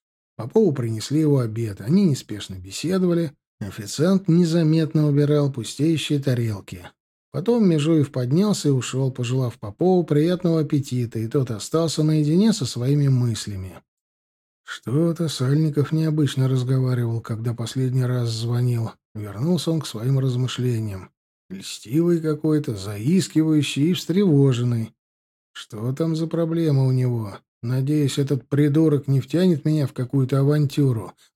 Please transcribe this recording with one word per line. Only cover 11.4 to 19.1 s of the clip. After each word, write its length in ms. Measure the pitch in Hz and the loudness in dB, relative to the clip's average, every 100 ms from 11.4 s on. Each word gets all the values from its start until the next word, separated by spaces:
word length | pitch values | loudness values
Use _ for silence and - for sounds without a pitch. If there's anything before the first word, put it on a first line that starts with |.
| 120 | -2
остался 520 | 107 - 160 165 - | -4 -4 -2 0 0
наедине 500 | 156 156 147 165 220 | 2 2 2 4 2
со 140 | - 127 | 2 -2
своими 420 | - 123 147 139 | -4 0 2 2
мыслями. 760 | 127 120 107 - 98 92 - _ _ _ _ _ _ _ _ | 2 2 -2 -6 -10 -12 -16 _ _ _ _ _ _ _ _
Что-то 640 | - - - 139 170 165 165 | -18 -14 -4 0 0 0 -4
Сальников 640 | - 127 143 160 147 139 | -2 0 2 2 0 0
необычно 560 | 160 160 151 139 - 131 | 0 0 2 0 2 0
разговаривал, 720 | 131 123 131 127 123 117 113 | 0 0 0 0 -2 -2 -4
когда 320 | - 110 117 | -6 -6 -6
последний 540 | 113 113 135 131 127 123 | -6 -6 -4 -2 0 0
раз 240 | 123 117 | -2 -2
звонил. 640 | 110 117 120 123 120 113 - _ | -4 -2 0 0 0 -4 -8 _